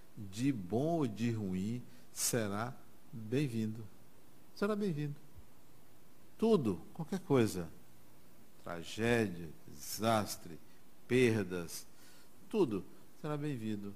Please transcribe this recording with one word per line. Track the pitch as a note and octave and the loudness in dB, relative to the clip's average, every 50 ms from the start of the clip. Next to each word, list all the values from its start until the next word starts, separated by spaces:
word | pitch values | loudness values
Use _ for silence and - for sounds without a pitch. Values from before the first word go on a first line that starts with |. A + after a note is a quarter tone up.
| - - - | -14 -12 -10
de | - A2 G2 F#2+ G#2+ B2 C#3+ | -10 -8 -8 -4 0 2 2
bom | C3+ A2 F#2 E2+ G#2 A#2 C#3+ D#3+ E3+ E3 | 2 2 0 0 2 2 4 4 4 4
ou | D3 A#2+ | 2 2
de | G#2 F#2+ A2+ A#2+ | 2 2 2 2
ruim, | A#2 G#2+ G#2+ F#2+ F#2 F#2 F#2+ G#2+ A#2 B2 B2 - - - - - - | 2 2 0 0 0 0 0 0 -2 -4 -6 -8 -10 -12 -12 -10 -4
será | - - - - B2 A2 G2+ G2 G#2 A2+ B2 C3+ - - - - - - - | 0 0 2 4 2 2 2 0 0 -2 -2 -4 -8 -10 -12 -12 -12 -12 -10
bem-vindo. | - C#3 A2 G#2+ A#2 C3+ D#3 C3+ A2+ A2+ A2 A2 A2 A#2 A2 G2+ - - - - - - - - - - - - - | -8 -8 -4 0 2 2 2 2 2 2 0 0 0 -4 -8 -10 -10 -12 -12 -12 -12 -12 -12 -12 -12 -12 -12 -12 -4
Será | - G3+ G3+ G#3+ | 0 0 2 2
bem-vindo. | G3+ G#3+ G3 D#3+ D3 D3 D3 C#3+ - - - - - - - - - - - - - - - - - - - - - - - - - | 2 2 0 2 2 0 -2 -2 -4 -8 -12 -12 -12 -12 -12 -12 -12 -12 -12 -12 -12 -12 -12 -12 -12 -12 -12 -12 -12 -12 -12 -2 2
Tudo, | A3 A3+ A3+ F#3 C3 G#2+ F#2 E2+ - - - | 6 8 8 8 8 4 2 0 -2 -8 -6
qualquer | - D#3+ - - F#3 | -6 -4 -4 -4 -4
coisa, | - - C#3+ C3 A2+ G#2 F2+ F#2 E2+ E2 - - - - - - - - - - - - - - - - - - - | 2 6 8 8 8 8 4 0 -4 -4 -6 -10 -12 -12 -12 -14 -14 -14 -14 -12 -12 -12 -12 -12 -12 -12 -12 -10 -8
tragédia, | F2+ F2 E2+ E2 - - - A2 A#2 A#2+ A#2 A2+ G2 F2+ E2+ E2+ D#2 D2 - - - | -6 -6 -6 -6 -6 -2 2 4 6 6 6 6 2 0 -4 -6 -8 -10 -10 -12 -10
desastre, | - - - - - - G#2 A2+ A2+ G#2+ G2+ - - - - F2+ D#2+ - - - - - - - - - - - | -10 -10 -8 -6 -4 2 4 6 6 6 4 2 -2 -6 -8 -10 -10 -10 -10 -12 -12 -12 -10 -10 -10 -10 -2 4
perdas, | A#2+ B2+ B2+ A#2 A2 A2 G2 F2 F#2 F2+ E2+ D#2+ - - - - - - - - - - - - - - - - | 6 8 8 8 6 4 2 0 0 -2 -2 -4 -6 -8 -8 -10 -12 -12 -12 -12 -12 -12 -12 -12 -12 -12 -10 -2
tudo | - A3 F#3 B2+ G#2+ F#2+ F2+ - - - - - - - | 4 4 4 6 4 0 -2 -2 -8 -12 -12 -12 -12 -8
será | - D#3 D3+ | -4 -2 -2
bem-vindo, | D3 C#3+ D3+ C#3+ A#2+ A2 A2 G#2+ G2+ G2 G2+ G2+ | 0 0 -2 -2 0 0 0 -2 0 -2 -6 -8